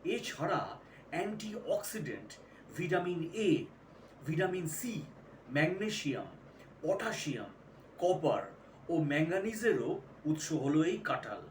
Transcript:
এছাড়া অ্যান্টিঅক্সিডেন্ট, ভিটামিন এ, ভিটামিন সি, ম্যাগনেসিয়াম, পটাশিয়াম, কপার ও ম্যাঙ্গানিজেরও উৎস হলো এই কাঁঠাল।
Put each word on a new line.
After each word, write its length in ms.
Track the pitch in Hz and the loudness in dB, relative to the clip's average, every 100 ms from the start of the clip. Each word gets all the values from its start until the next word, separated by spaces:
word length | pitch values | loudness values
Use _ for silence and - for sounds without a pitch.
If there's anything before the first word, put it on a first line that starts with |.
এছাড়া 580 | 165 233 208 - 170 165 - - - - - | -2 -4 -4 -4 0 0 -2 -8 -16 -20 -8
অ্যান্টিঅক্সিডেন্ট, 1200 | 160 202 214 214 214 - 208 - 220 151 - - - - - - - | -4 -4 -4 -8 -8 -2 -2 -2 -6 -6 -8 -10 -18 -20 -20 -16 -4
ভিটামিন 560 | 175 180 175 175 160 | 0 2 2 -2 -4
এ, 320 | 220 208 147 - - - - - - - | 0 4 4 2 -12 -20 -20 -20 -14 -2
ভিটামিন 420 | 156 185 185 160 | 2 2 0 -2
সি, 260 | - 254 190 143 - - - - | -4 -4 -6 -8 -14 -20 -20 -4
ম্যাগনেসিয়াম, 760 | 135 160 185 214 - 147 117 90 - - - - - | 2 2 2 -2 -2 -2 -4 -6 -14 -20 -20 -20 -8
পটাশিয়াম, 680 | 156 196 226 214 - 117 101 - - - - - | 0 0 0 -4 -4 -4 -6 -12 -20 -20 -20 0
কপার 420 | 175 165 156 110 - - - - - | 4 4 4 2 0 -12 -20 -20 -2
ও 40 | 170 | 2
ম্যাঙ্গানিজেরও 1000 | 147 147 160 190 202 220 226 175 123 - - - 151 | 4 4 2 2 -2 0 2 4 2 -4 -6 -8 -2
উৎস 220 | 151 - | -2 0
হলো 320 | 156 135 151 | 0 4 4
এই 140 | 160 214 | 4 2
কাঁঠাল। 440 | - 135 113 107 - | 0 -4 -4 -10 -12